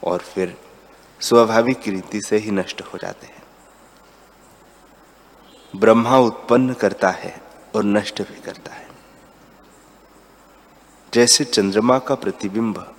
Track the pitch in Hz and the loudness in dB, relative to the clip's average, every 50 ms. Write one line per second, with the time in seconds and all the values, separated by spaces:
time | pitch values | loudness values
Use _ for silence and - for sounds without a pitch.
0 | - 87 90 87 - - - 101 92 87 90 - - - - - - - - - | -2 -2 -4 -4 -6 -8 -6 -6 -6 -6 -6 -14 -20 -20 -20 -20 -20 -20 -20 -20
1 | - - - - - - 117 117 117 110 110 113 117 120 131 127 - - 98 95 | -20 -20 -18 -12 -4 4 6 6 6 6 4 2 2 2 0 -4 -4 -8 -8 -8
2 | 92 - - 107 101 - - 107 107 110 101 98 92 - - - 95 - - - | -8 -8 -8 -8 -6 -2 -2 -2 -2 0 -2 -4 -4 -4 -8 -14 -14 -14 -12 -12
3 | - - - - - - - - - - - _ - - - _ - - - - | -10 -12 -12 -14 -18 -20 -20 -20 -20 -20 -20 _ -20 -20 -20 _ -20 -20 -20 -20
4 | - - _ _ - _ _ _ - - - _ - - _ _ - - - _ | -20 -20 _ _ -20 _ _ _ -20 -20 -20 _ -20 -20 _ _ -20 -20 -20 _
5 | - _ _ _ _ _ _ - - - - - - - - 98 101 110 110 117 | -20 _ _ _ _ _ _ -20 -20 -20 -20 -20 -20 -18 -6 0 4 6 6 6
6 | 117 117 131 131 127 113 107 - - - 117 123 131 127 127 - - 101 98 - | 4 4 4 4 4 4 0 -4 -2 2 2 4 4 2 -2 0 -2 -2 0 2
7 | - 95 90 - - 87 - - - - - - - - - 110 107 101 101 104 | 0 0 0 -2 -8 -14 -14 -16 -20 -20 -20 -20 -20 -6 -4 -2 -2 0 0 0
8 | 101 - - - 101 - - - - - 92 - - - - - - - - - | -2 -4 -8 -10 -10 -10 -12 -18 -16 -16 -16 -16 -16 -18 -18 -18 -20 -20 -20 -20
9 | - - - - - - - - - - - - - - - - - - - - | -20 -20 -20 -20 -20 -20 -20 -20 -20 -20 -20 -20 -20 -20 -20 -20 -20 -20 -20 -20
10 | - - _ - _ _ - _ - - - - _ _ - - _ _ - - | -20 -20 _ -20 _ _ -20 _ -20 -20 -20 -20 _ _ -20 -20 _ _ -20 -20
11 | - - - 117 120 120 - - 147 - - - 98 98 98 107 107 120 127 131 | -20 -2 2 4 4 4 4 2 0 0 0 0 0 2 2 2 2 4 2 2
12 | 127 - 139 131 - 101 95 - - 101 95 110 117 113 101 - 90 - - | 2 -2 -6 -4 -4 -8 -8 -6 -8 -6 -4 -4 -4 -4 -4 -8 -12 -16 -20